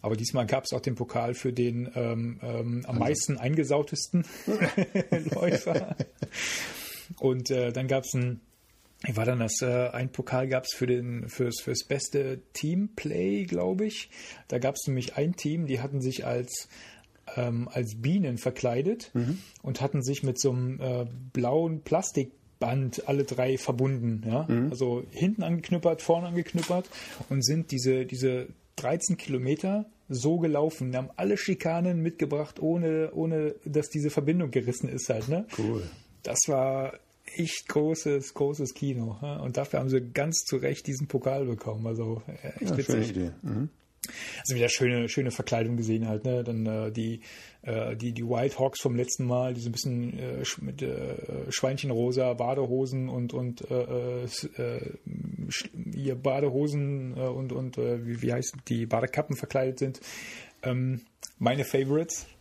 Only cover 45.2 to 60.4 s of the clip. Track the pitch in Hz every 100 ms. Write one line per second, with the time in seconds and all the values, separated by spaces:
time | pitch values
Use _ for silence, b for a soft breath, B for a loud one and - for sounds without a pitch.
45.2 | 127 - - 117 113 120 113 113 113 107
46.2 | 127 123 117 113 110 110 110 113 113 113
47.2 | B B B B - 113 113 113 120 117
48.2 | 117 120 139 - 135 - 131 120 123 -
49.2 | 127 123 127 120 117 117 135 120 120 -
50.2 | 127 127 131 - 139 131 131 - 65 -
51.2 | - - 131 - 131 139 143 117 120 127
52.2 | 127 120 123 135 123 131 131 131 127 127
53.2 | 120 127 123 120 - 127 123 123 123 123
54.2 | 123 - - - 120 120 - - - -
55.2 | - - 147 - - - - 156 139 127
56.2 | 135 131 143 131 151 147 139 139 131 127
57.2 | 131 123 131 127 131 - 123 120 117 117
58.2 | 120 120 127 131 - 117 117 117 123 -
59.2 | - 143 - 135 131 131 135 127 B B
60.2 | B B